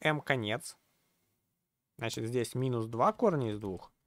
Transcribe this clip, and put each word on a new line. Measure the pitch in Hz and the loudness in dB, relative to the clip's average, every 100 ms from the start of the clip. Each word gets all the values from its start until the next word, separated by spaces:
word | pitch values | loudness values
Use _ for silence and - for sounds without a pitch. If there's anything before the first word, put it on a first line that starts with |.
М | 156 151 | 0 0
конец, | - 135 104 113 - - _ _ _ _ _ _ _ _ _ _ _ - | 0 0 0 -2 -6 -16 _ _ _ _ _ _ _ _ _ _ _ -6
значит, | 113 - 113 | -6 -4 -2
здесь | 123 113 | 0 0
минус | 127 131 120 113 | 0 0 0 -2
два | 117 160 | 2 2
корня | 214 233 160 117 | 4 2 2 0
из | 104 | -2
двух, | 104 90 - _ | -4 -6 -8 _